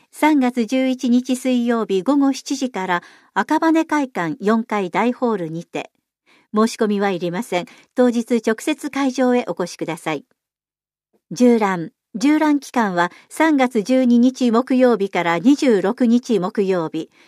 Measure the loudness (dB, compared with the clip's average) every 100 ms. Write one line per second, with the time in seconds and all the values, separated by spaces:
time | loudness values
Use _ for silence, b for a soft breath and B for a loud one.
0 | b -2 2 2 2 0 -2 0 0 -2
1 | 2 0 0 -4 -2 -2 0 -2 0 -2
2 | 0 2 2 0 -6 -6 -6 -6 -4 -4
3 | B B B -6 -2 0 2 0 0 -2
4 | -4 -4 -6 -4 0 0 0 -4 -4 -2
5 | -2 -2 -2 -2 -6 -10 -10 -12 -12 _
6 | _ _ b b b 0 0 0 -2 0
7 | -2 -2 -4 -6 -4 -6 -6 B B 0
8 | 2 2 0 -2 0 -4 -4 -6 -6 -4
9 | -4 0 0 0 -2 -6 -8 -8 -8 -8
10 | -6 -8 -10 _ _ _ _ _ _ _
11 | _ _ -12 0 4 4 0 -4 -8 _
12 | _ -2 0 2 2 0 -2 -4 -2 0
13 | -2 B B 0 2 4 2 0 0 2
14 | 4 4 4 2 0 2 2 2 2 2
15 | -2 -2 -2 0 2 2 4 2 2 0
16 | 2 2 2 -2 -2 -2 0 0 -2 -6
17 | -10 b